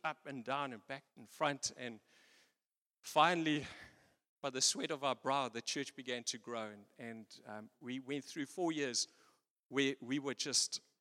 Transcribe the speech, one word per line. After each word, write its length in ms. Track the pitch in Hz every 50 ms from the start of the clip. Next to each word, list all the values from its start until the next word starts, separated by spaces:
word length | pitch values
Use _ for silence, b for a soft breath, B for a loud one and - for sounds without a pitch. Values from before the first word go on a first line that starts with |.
| -
up 220 | 160 147 - _
and 180 | 156 139 127 110
down 280 | 127 135 143 143 131
and 140 | 120 101 -
back 180 | - 135 139 - _ _
and 120 | - 123 -
front, 440 | - - 156 147 143 131 - - -
and 240 | - 127 120 113 - b b b b b b b b b b b b _ _ _ _ _ _ _ _
finally, 640 | - - - 156 151 170 180 170 160 156 151 147 123 B B B B B B B B B B B B _ _ _
by 80 | - 139
the 100 | 127 131
sweat 300 | - - - - - -
of 140 | 156 135 139
our 100 | 135 123
brow, 340 | - - 135 135 139 131 117
the 140 | 107 117
church 320 | - - - 143 135 - -
began 300 | - 123 127 123 120 113
to 140 | - - 113
grow, 280 | 107 117 120 113 110
and, 200 | 107 104 104 101 - _ -
and, 280 | 123 117 113 113 107 - - - -
um, 240 | 123 104 107 107 107 _ _
we 200 | - 123 127 135
went 240 | 131 127 143 139 131
through 220 | - - 165 143
four 260 | - - 190 175 165
years 360 | 160 147 143 127 117 - - b b b b b b b b b _ _ _ _
where 280 | 123 135 139 135 139 -
we 180 | 123 120 135 147
were 160 | 135 139 120
just, 460 | - - 151 120 - - - - - - _ _ _